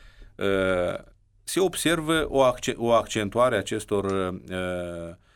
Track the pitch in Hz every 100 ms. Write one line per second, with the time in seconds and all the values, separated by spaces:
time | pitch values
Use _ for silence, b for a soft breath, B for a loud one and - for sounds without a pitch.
0 | b b b - 98 95 95 92 87 92
1 | - _ _ _ - 170 185 - 156 165
2 | 156 160 151 135 131 123 - 113 117 113
3 | 104 117 101 113 123 107 95 107 - 101
4 | 98 95 92 92 - 92 92 90 87 85
5 | 85 85 b